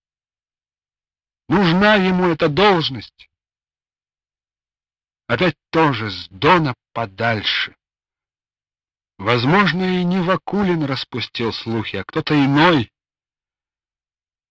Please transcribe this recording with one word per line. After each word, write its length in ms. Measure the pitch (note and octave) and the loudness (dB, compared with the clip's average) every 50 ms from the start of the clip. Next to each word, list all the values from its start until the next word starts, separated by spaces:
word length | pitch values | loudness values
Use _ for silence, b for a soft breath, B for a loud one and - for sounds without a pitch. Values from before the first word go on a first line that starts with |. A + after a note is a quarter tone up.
| _ _ _ _ _ _ _ _ _ _ _ _ _ _ _ _ _ _ _ _ _ _ _ _ _ _ _ _ _ - | _ _ _ _ _ _ _ _ _ _ _ _ _ _ _ _ _ _ _ _ _ _ _ _ _ _ _ _ _ -2
Нужна 460 | C#3+ G3 G3+ E3 E3 F#3 G#3 G#3 G#3+ | 0 2 2 2 2 2 4 4 4
ему 340 | G#3 F#3 F#3+ F#3 F3+ F3+ F3 | 4 2 0 0 0 0 0
эта 220 | E3 - F3 D#3+ | 0 0 0 -2
должность! 800 | C#3+ D3+ G3+ G#3 F#3+ E3 D3 - C3+ A2 - - _ _ - _ _ _ _ _ _ _ _ _ _ _ _ _ _ _ _ _ _ _ _ _ _ _ _ _ _ _ _ _ _ _ _ _ _ _ _ _ _ _ _ - | 2 2 2 4 4 2 0 -4 -8 -8 -14 -16 _ _ -20 _ _ _ _ _ _ _ _ _ _ _ _ _ _ _ _ _ _ _ _ _ _ _ _ _ _ _ _ _ _ _ _ _ _ _ _ _ _ _ _ -6
опять 280 | A#2+ A#2+ F#3 F3 - _ _ - | -4 -2 0 -2 -2 _ _ -6
тоже 400 | - E3 D#3+ D3 C3 A2 A2+ G#2+ | 0 0 2 2 0 -2 -6 -8
с 180 | F#2+ - - - | -8 -10 -14 -18
Дона 460 | - F#2+ - D3+ F#3 F3 D#3 C#3 A#2+ _ _ _ - | -14 -2 2 2 2 4 2 -2 -4 _ _ _ -8
подальше. 840 | A#2+ A#2 G2+ G2 - A2+ A#2 A2+ G#2 F#2+ - - - - - - _ _ _ _ _ _ _ _ _ _ _ _ _ _ _ _ _ _ _ _ _ _ _ _ _ _ _ _ - | -8 -8 -8 -6 -4 -2 -2 -2 -2 -2 -4 -4 -4 -6 -8 -10 _ _ _ _ _ _ _ _ _ _ _ _ _ _ _ _ _ _ _ _ _ _ _ _ _ _ _ _ -10
Возможно, 640 | F#2+ G#2+ A#2+ B2 A2+ C3+ E3+ G3+ G3+ E3+ D3 F3+ F#3 | -2 0 0 2 2 2 4 4 2 2 0 -2 -2
и 200 | F#3 F#3 F3+ F3+ | 0 0 0 0
не 180 | F3 F3+ F#3+ | 0 0 0
Вакулин 640 | E3+ F3+ F#3 - - - - G3+ G#3 F#3 F3 E3 D3+ | 0 0 -2 -2 -4 -4 -4 -2 0 0 0 0 -2
распустил 680 | C3+ C3+ - - _ - A#2+ A2 - - - A#2 A2+ - | -4 -4 -6 -8 _ -8 -8 -8 -8 -6 -4 -4 -4 -4
слухи, 420 | - - A#2 A2+ A2+ G2+ - - | -6 -8 -4 -4 -4 -4 -4 -6
а 80 | G2 F#2+ | -8 -8
кто-то 320 | - - D#3+ D#3 - D3+ | -6 -6 -6 -2 0 2
иной. 560 | D3 C#3 C3+ C#3 D3 D#3+ F3+ E3+ C#3 G#2+ - _ _ _ _ _ _ _ _ _ _ _ _ _ _ _ _ _ _ _ _ _ _ _ _ _ _ _ _ _ _ _ _ | 2 2 2 4 4 4 4 4 2 0 -2 _ _ _ _ _ _ _ _ _ _ _ _ _ _ _ _ _ _ _ _ _ _ _ _ _ _ _ _ _ _ _ _